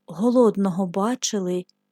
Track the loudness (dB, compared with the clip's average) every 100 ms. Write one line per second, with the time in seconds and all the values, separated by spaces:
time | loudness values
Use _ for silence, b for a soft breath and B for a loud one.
0 | -14 -4 2 4 4 4 -2 0 -2 -2
1 | -2 -2 -4 -4 -2 -4 -6 _ _